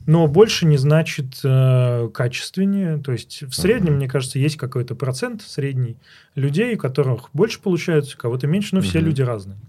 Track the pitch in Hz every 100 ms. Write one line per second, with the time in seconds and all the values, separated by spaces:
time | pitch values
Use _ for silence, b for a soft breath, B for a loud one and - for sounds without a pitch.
0 | - 165 160 160 220 - 165 147 139 156
1 | 160 - 131 - 135 131 131 127 123 120
2 | 117 - 127 131 - - 196 196 180 151
3 | - 117 - - 135 131 180 240 180 143
4 | 131 135 131 135 147 151 - 131 120 -
5 | 131 131 247 233 - - 139 127 120 107
6 | b b b - 139 147 247 220 139 131
7 | 135 113 - 139 220 - 202 175 - 156
8 | 131 - 120 131 143 190 202 190 196 165
9 | 160 135 127 110 95 98